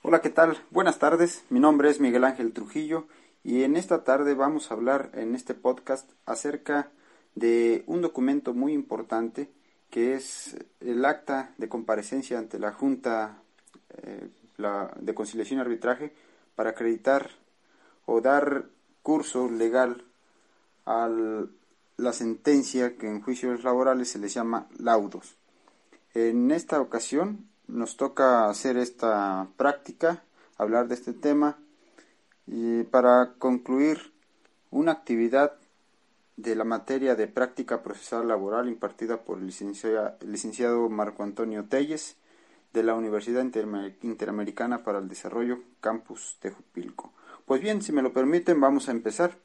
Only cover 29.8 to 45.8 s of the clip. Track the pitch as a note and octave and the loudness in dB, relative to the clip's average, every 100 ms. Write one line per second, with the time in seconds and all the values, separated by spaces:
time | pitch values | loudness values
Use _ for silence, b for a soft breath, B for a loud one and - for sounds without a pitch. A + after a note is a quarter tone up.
29.8 | - - E3 E3+ _ b b _ G#2+ A#2+ | -10 0 0 0 _ b b _ 0 2
30.8 | A#2+ B2 - A#2 D3 D3 D3 C#3+ _ b | 0 -4 -6 -2 2 4 2 -2 _ b
31.8 | b b b b b _ - A2+ A#2 A#2 | b b b b b _ -10 -4 -2 0
32.8 | A#2 B2+ B2 B2 B2 - C3 B2 B2 C3 | 2 6 8 8 6 0 0 0 0 2
33.8 | D3 D#3 - _ _ _ _ _ _ C3 | 2 0 -8 _ _ _ _ _ _ 0
34.8 | E3 D#3 - A#2 A#2 C3 D3 - _ _ | 0 0 -2 0 2 4 2 0 _ _
35.8 | _ _ _ _ _ - A#2 A2 A2+ A2+ | _ _ _ _ _ -10 -4 -2 -2 -4
36.8 | - C3+ C3 A2+ G#2 A#2+ B2+ - A#2+ A#2 | -2 0 2 2 0 0 -2 -4 -6 -6
37.8 | - G2 - A#2 A#2 G#2+ G2 A2+ B2 A2+ | -6 -12 -8 -4 -2 -2 0 -2 -4 -6
38.8 | G#2 - A2+ A#2 - F#2+ F#2+ F#2 G2+ G2+ | -8 -6 -6 -6 -6 -8 -8 -8 -10 -6
39.8 | A2+ A2 G#2 - - G#2 A2+ G#2+ A#2+ A#2+ | -2 -2 -2 -6 -12 -10 -10 -2 0 2
40.8 | A#2 G#2+ G#2 - G#2 G2+ A2+ G#2+ G#2 C3 | 0 -2 -4 -4 -8 -4 -6 -6 -2 -2
41.8 | D3 D#3 - _ b b b b b A2+ | -2 -4 -10 _ b b b b b 0
42.8 | A2+ A2+ A2+ G#2 A2 B2 B2+ A2+ G#2+ G2+ | 0 0 -2 -4 -2 -2 -2 -2 -4 -6
43.8 | G2 G2 A#2+ A2 G#2 G#2 G#2 - A#2+ A#2+ | -8 -10 -10 -6 -6 -6 -8 -6 -4 -4
44.8 | A2 G2 F#2+ G2 G#2 G#2+ A#2+ B2 - _ | -4 -4 -6 -10 -8 -4 -4 -4 -10 _